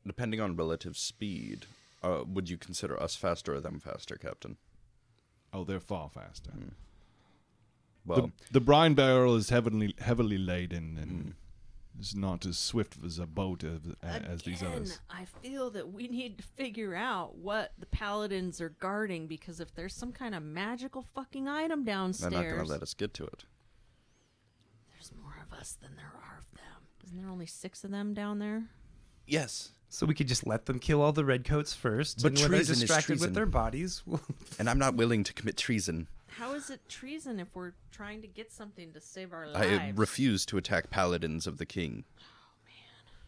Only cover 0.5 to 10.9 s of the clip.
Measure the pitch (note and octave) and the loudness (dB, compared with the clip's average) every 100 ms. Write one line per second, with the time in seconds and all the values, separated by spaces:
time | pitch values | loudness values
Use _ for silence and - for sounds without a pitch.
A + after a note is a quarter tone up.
0.5 | E2+ D#2+ E2 F2 C#2+ - - G#2+ E2 A1 | 0 0 0 -4 -6 -6 -4 -6 -4 -6
1.5 | G#1+ - - _ _ F2+ E2 A#1+ F#2+ F2 | -10 -12 -20 _ _ -2 -2 -2 -4 -4
2.5 | F2 - F2 - A#1 E2 - F#2 E2+ - | -6 -8 -6 -4 -2 -2 -2 -2 -2 -2
3.5 | C#2+ D2 C#2+ - - - - - - - | -4 -4 -8 -10 -10 -10 -10 -10 -10 -12
4.5 | - _ - - _ _ _ _ _ _ | -14 _ -20 -20 _ _ _ _ _ _
5.5 | G2 E2+ G2 - F#2+ D2+ - G1+ - - | -8 -4 -4 -4 -6 -6 -12 -14 -14 -12
6.5 | - G1+ - - - - _ _ _ _ | -12 -12 -14 -20 -20 -20 _ _ _ _
7.5 | _ _ _ _ _ - E2+ E2 - - | _ _ _ _ _ 2 4 4 -4 4
8.5 | C3+ A#2+ D3 E3 C#3 C3+ B2+ B2+ A#2 G#2 | 4 8 10 10 8 8 8 8 6 6
9.5 | B2 A#2 G#2+ G#2 - - A#2+ A2 G2 F#2 | 4 4 2 0 0 2 4 4 4 2
10.5 | F2+ F2 F2 D#2+ | 0 -2 -4 -4